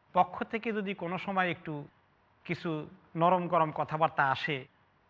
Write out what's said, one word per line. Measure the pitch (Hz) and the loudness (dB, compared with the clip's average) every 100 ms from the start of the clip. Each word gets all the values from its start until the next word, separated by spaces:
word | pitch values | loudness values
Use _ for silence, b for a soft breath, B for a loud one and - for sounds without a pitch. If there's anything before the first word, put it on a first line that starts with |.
| _ | _
পক্ষ | 185 180 - | 2 2 -2
থেকে | 233 226 233 | -4 -4 -2
যদি | 214 196 | -2 -4
কোনো | 196 170 180 | -4 -4 -4
সময় | - 190 180 | -2 0 0
একটু | 160 165 147 147 _ _ _ _ _ - | -2 -6 -8 -10 _ _ _ _ _ -8
কিছু | 170 175 156 151 - _ 165 | -6 -4 -4 -6 -16 _ 2
নরম | 170 180 175 | 4 4 4
গরম | 175 156 | 2 2
কথাবার্তা | 151 147 156 156 - 139 | 0 -2 0 2 2 2
আসে, | 131 - 135 - _ _ _ | 2 -2 -4 -8 _ _ _